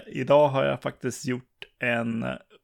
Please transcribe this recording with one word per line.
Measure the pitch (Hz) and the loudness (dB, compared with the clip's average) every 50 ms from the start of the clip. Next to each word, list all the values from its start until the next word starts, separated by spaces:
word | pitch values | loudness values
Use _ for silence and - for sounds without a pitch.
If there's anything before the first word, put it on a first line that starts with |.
| - | 0
idag | - - - 131 139 143 147 151 135 | -4 -6 -4 2 4 6 6 6 4
har | 131 135 139 | 2 2 0
jag | 139 139 - - | 0 0 -2 -4
faktiskt | 135 - _ - 127 117 - - | -8 -8 _ -6 -6 -6 -6 -6
gjort | 127 123 127 - _ _ - - - _ - | -6 -6 -6 -8 _ _ -20 -20 -18 _ -6
en | 127 123 120 117 117 117 113 113 123 127 - - - _ - - | -2 -2 0 0 0 -2 -2 -4 -4 -4 -6 -8 -10 _ -20 -20